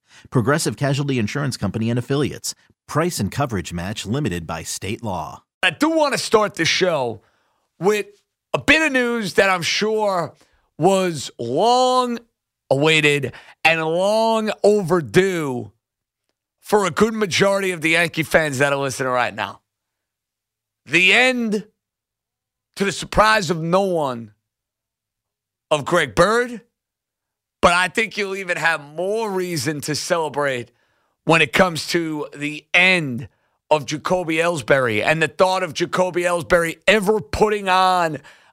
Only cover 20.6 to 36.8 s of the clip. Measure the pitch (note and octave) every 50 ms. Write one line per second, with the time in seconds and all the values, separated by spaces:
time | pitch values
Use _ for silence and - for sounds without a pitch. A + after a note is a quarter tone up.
20.6 | _ _ _ _ _ - C#3+ E3+ F#3 F#3 G3+ A#3 B3+ B3+ B3+ A#3+ A#3 A3 G3+ G#3
21.6 | - _ _ _ _ _ _ _ _ _ _ _ _ _ _ _ _ _ _ _
22.6 | _ _ - - G3 G3 - - D#3+ - - G3 G#3 A3 A3 A3 F#3 C#3+ E3+ D#3+
23.6 | D#3+ E3 F3 F#3+ G3+ F#3+ F3 D#3+ D3 C3 B2 A#2 A2+ G#2 _ _ _ _ _ _
24.6 | _ _ _ _ _ _ _ _ _ _ _ _ _ _ _ _ _ _ _ _
25.6 | _ - D#3 D3 B2+ - E3 F3 D#3 B2 G2 D#3+ F3 G3+ A3+ A#3+ B3 A#3+ B3 G3+
26.6 | _ _ _ _ _ _ _ _ _ _ _ _ _ _ _ _ _ _ _ -
27.6 | - F3+ F3 F3+ F3+ F3+ - A#3+ A3 F#3+ - G#3 G3+ F#3+ G3 G3 F#3+ F3 F3 D3
28.6 | D#3 E3 D#3+ D3+ C#3+ D3 D3+ D#3+ F3+ G3 G#3+ A3+ A3+ G#3 F#3+ F#3 F3+ F3+ F3 D3
29.6 | A2+ D3+ D3+ C#3+ - - D3 - - - F3 E3+ D#3 D3 A#2+ C#3+ D3 C#3 C3 A#2+
30.6 | A2+ _ _ _ _ _ _ _ _ _ _ _ - E3 E3 E3 D#3 D3 - -
31.6 | F#3+ F3+ E3 C#3 - - - E3+ E3 D#3+ D#3 D3+ - - - D3 C#3+ D3 D3+ D#3
32.6 | _ _ - F3+ F3+ F#3+ F#3 F3 D#3 C3+ A#2+ A#2 B2+ - _ _ _ _ _ _
33.6 | _ - D#3 D#3 C3 - D3+ C3+ - - F#3 F#3 F3 E3+ D#3+ D#3+ E3 F3 F3 D3
34.6 | A#2 - C#3+ C3+ B2+ A#2 G#2+ G#2 - - D#3 D#3+ D#3+ D3 - - F#3+ F#3 F#3 F#3+
35.6 | F#3 D#3+ - - F3 - - F3+ F#3 F#3 E3 F3+ F3 F3 F3 F3 D#3 - F3+ E3+
36.6 | E3 E3 - _